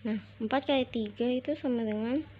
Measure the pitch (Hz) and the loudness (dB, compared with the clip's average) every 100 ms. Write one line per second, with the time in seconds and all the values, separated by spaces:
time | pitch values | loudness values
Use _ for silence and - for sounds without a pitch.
0 | 233 214 - - 220 262 277 277 247 233 | -2 -4 -4 -6 0 0 4 2 2 -2
1 | 208 202 240 247 254 302 277 240 226 214 | -4 0 0 0 0 -2 0 0 0 0
2 | 220 269 311 - | 0 0 -2 -10